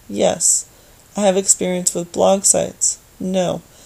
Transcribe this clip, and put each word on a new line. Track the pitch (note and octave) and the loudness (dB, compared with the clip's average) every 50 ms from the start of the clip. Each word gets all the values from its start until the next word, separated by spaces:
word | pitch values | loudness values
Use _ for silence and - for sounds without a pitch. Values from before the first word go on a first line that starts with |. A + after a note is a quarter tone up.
| - - | -16 -10
Yes. | G2+ - F3+ F3+ - E3+ - - - - - - - - - - - - _ _ - - | -4 0 0 0 0 0 0 0 0 -2 -4 -8 -16 -20 -20 -20 -20 -20 _ _ -4 0
I | |
have | G#3 G3+ F#3 | 2 2 2
experience | G3 G3 - - - - F3+ F3+ F3+ F3+ F3+ - | 2 2 0 0 0 0 -2 -2 -2 -2 -4 -4
with | F3 F3 F3 - | -4 -6 -6 -2
blog | - F#3+ F#3 F#3+ G3+ G3 | 2 4 4 4 4 2
sites? | - - - - - - - - - - - - _ _ - | 2 2 2 0 -4 -6 -4 -4 -4 -4 -6 -12 _ _ -8
No. | G3 F#3 F#3 F#3+ F3+ E3 - E3+ - - - - - | -6 -2 -2 -2 -2 -2 -4 -6 -10 -16 -20 -20 -20